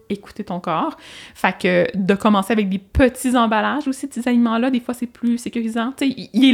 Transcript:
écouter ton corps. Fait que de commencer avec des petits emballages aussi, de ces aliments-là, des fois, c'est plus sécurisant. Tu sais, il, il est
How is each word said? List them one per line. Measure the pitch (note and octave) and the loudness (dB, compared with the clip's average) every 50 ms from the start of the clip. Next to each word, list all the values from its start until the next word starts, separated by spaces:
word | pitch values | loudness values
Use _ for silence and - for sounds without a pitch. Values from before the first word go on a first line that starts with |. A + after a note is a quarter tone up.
| _ _ | _ _
écouter | G3+ G3+ - - - - G#3 | -8 -8 -8 -12 -14 -14 -10
ton | - F#3 F3 | -8 -8 -6
corps. | - - E3 D#3+ C4 D#4+ D4+ - - - - - - - - | -4 -4 -2 -2 -2 -4 -6 -10 -16 -20 -20 -20 -20 -20 -8
Fait | - - G3 F#3 | -2 -2 -2 -2
que | - - F#3+ F3+ F3 F3 - - | 0 0 2 2 2 2 2 0
de | F#3 G3+ F3 G3 | -2 0 0 0
commencer | G3 - A3+ G#3 G3+ G3 - A#3 | 2 2 2 2 2 2 0 0
avec | G#3+ G#3 F#3+ | 0 0 0
des | F#3 G3 | -2 -6
petits | - _ - - C#4 B3 B3 - - C4 A#3+ | -6 _ 2 2 4 4 2 0 -4 0 2
emballages | B3+ A#3 A3 A3 G#3+ G#3 G#3+ A3 C#4 D4 | 2 2 2 2 0 0 0 -2 -2 -4
aussi, | C4+ C4 - - C4+ | -4 -6 -6 -8 -10
de | - | -8
ces | A3+ A#3 | -6 -2
aliments-là, | C4 B3 A#3+ A#3+ A#3 A3 A3+ A#3 C4+ C4 | 0 2 2 2 2 2 0 0 0 0
des | A#3+ | -2
fois, | A#3+ - B3 | -2 -4 -6
c'est | - - | -8 -8
plus | A#3+ - - - A#3 A#3 A#3 | -10 -8 -6 -2 -2 -2 -2
sécurisant. | - A3 - A#3+ A3+ A3+ A3 A#3 A3+ A#3+ C4 | -4 -6 -6 -6 -6 -4 -4 -4 -4 -4 -4
Tu | - C#4+ C4+ | -2 -2 -2
sais, | - | -2
il, | - F#3 - - | -4 -8 -4 2
il | G#3 B3+ | 4 6
est | C4+ | 6